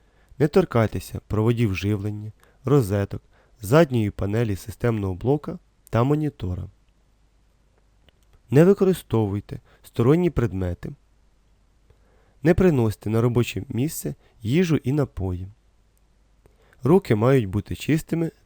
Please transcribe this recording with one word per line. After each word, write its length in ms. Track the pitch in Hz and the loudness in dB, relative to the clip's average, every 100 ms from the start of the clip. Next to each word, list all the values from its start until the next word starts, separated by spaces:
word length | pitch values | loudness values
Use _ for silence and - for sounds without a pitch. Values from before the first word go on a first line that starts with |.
| _ _ _ - | _ _ _ -2
Не 100 | 151 | 0
торкайтеся 760 | 202 170 117 107 98 - 98 - | 2 2 2 0 -2 -10 -12 -6
проводів 480 | 104 110 117 113 92 | 0 0 0 0 -2
живлення, 560 | 98 104 104 104 107 - _ _ 117 | -2 -4 -4 -10 -12 -18 _ _ 0
розеток, 560 | 143 101 101 101 - - _ _ _ | 2 2 -2 -2 -8 -16 _ _ _
задньої 500 | 98 143 165 123 104 | 2 4 4 2 -2
панелі 440 | - 101 107 120 98 | -4 -4 -2 -2 -4
системного 600 | - - 120 113 98 92 | -10 -6 -2 -2 -4 -4
блока 440 | 113 151 - 180 _ _ _ | -2 -2 -4 -14 _ _ _
та 140 | 110 | 0
монітора. 680 | 131 151 151 - 95 87 90 - _ _ _ _ _ _ _ _ _ _ _ _ _ _ _ _ _ | 0 0 -2 -6 -8 -8 -10 -16 _ _ _ _ _ _ _ _ _ _ _ _ _ _ _ _ _
Не 120 | 123 | 6
використовуйте 960 | 175 202 190 180 - 113 104 101 - - - _ | 6 6 2 0 -2 -2 0 -4 -8 -14 -16 _
сторонні 460 | - - 117 160 175 | -8 0 2 2 2
предмети. 640 | - 120 92 90 90 - 143 _ _ _ _ _ _ _ _ _ _ _ _ _ _ | 0 -2 -2 -6 -6 -12 -16 _ _ _ _ _ _ _ _ _ _ _ _ _ _
Не 100 | 131 | 0
приносьте 560 | 180 185 139 110 - 104 | 4 4 4 0 -2 -4
на 120 | 110 | 0
робоче 420 | 123 120 117 98 - | 0 0 -2 -4 -6
місце 460 | 110 147 - 147 143 _ _ | -4 -4 -6 -10 -12 _ _
їжу 340 | 101 147 180 147 | -2 0 2 0
і 160 | 123 | 0
напої. 560 | 147 127 - 92 90 95 - _ _ _ _ _ _ _ _ _ _ _ _ | -2 -2 -4 -6 -6 -12 -18 _ _ _ _ _ _ _ _ _ _ _ _
Руки 320 | 123 185 - 107 | 2 4 4 2
мають 300 | 117 135 101 | 4 2 0
бути 300 | 101 - 90 | -4 -6 -6
чистими 560 | - 156 - 165 165 - | -2 -2 -2 -4 -4 -8